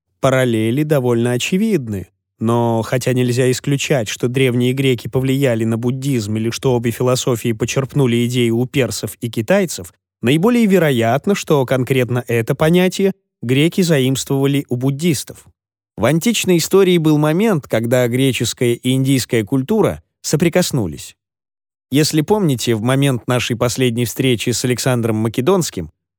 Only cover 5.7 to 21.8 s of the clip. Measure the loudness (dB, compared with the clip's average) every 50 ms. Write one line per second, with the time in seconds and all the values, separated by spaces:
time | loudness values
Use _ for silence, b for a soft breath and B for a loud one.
5.7 | -2 -2 -2 -2 -4 -2 -2 -2 -2 -2 -2 -4 -4 -4 -4 -4 -4 -2 -2 0
6.7 | 0 0 0 -2 -2 -2 0 0 0 0 0 -2 -2 -2 -2 -4 -4 -2 -4 -4
7.7 | -2 -4 -4 -2 -2 0 0 2 2 0 0 0 0 0 0 0 0 0 -2 -2
8.7 | 0 -2 -2 -2 -2 -6 -8 -10 -8 -8 -10 -8 -6 -4 -2 0 0 0 0 -2
9.7 | -4 -10 -14 -16 -20 _ _ _ _ _ 0 0 2 2 4 2 4 4 4 4
10.7 | 4 4 4 2 2 2 2 2 0 0 0 0 -2 -2 0 0 0 2 2 0
11.7 | 0 -2 0 0 0 0 0 0 -2 -4 -2 -2 -2 -2 0 -2 -2 0 2 2
12.7 | 4 4 2 2 0 0 0 -2 -2 _ _ _ _ _ -4 -2 0 2 2 2
13.7 | 2 0 2 2 2 2 2 2 0 -2 -2 -2 -2 0 0 0 0 -2 -2 -4
14.7 | -4 -2 -2 -2 -2 -2 0 -2 -2 -2 -4 -10 -14 -20 -20 _ _ _ _ _
15.7 | _ _ _ _ _ -2 0 0 2 2 0 0 0 0 0 0 2 2 2 2
16.7 | 4 4 4 4 4 2 4 2 2 2 2 2 2 2 2 0 0 -2 -2 -2
17.7 | -4 -2 0 0 2 2 2 2 0 0 0 0 0 0 -2 -4 -4 -2 0 0
18.7 | 0 0 -2 0 0 0 2 2 2 0 0 0 -2 -2 0 0 -2 -2 0 0
19.7 | 0 2 2 2 0 -4 -10 _ _ _ -6 -2 0 0 2 2 2 2 0 0
20.7 | 0 -2 -2 -4 -6 -10 -12 -16 -20 _ _ _ _ _ _ _ _ _ _ _
21.7 | _ _